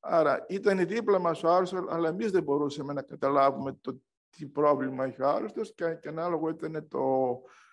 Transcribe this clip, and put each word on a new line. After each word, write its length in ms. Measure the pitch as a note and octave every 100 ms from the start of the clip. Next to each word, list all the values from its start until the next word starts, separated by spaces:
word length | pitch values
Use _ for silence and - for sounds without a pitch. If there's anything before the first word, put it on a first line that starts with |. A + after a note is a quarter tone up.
Άρα, 460 | - E3+ D3+ C3+ -
ήταν 380 | F#3+ G3+ F#3+ F3
δίπλα 320 | A3 G#3 G3
μας 240 | F3 D#3+
ο 60 | E3
άρρωστος, 360 | F3+ F#3 F#3 F3
αλλά 200 | E3 E3
εμείς 220 | F3 A3+
δεν 120 | F#3
μπορούσαμε 500 | D3+ C#3+ D3 C#3+ C#3
να 100 | C#3+
καταλάβουμε 760 | C3+ C#3+ C#3 C#3 C#3 C#3 C3+ C3
το 200 | - B2+ _ _ _ _
τι 100 | D3
πρόβλημα 580 | C#3+ D3 C#3 C3 C3
έχει 180 | C3 B2+
ο 60 | C#3
άρρωστος 460 | F3+ G#3+ - G#3+
και, 240 | - E3+ E3
και 80 | D#3+
ανάλογο 400 | D#3+ F3 E3 D#3+
ήταν 400 | D#3+ D#3+ D#3 D3
το, 520 | C3 C3+ C3 C3 B2 - - _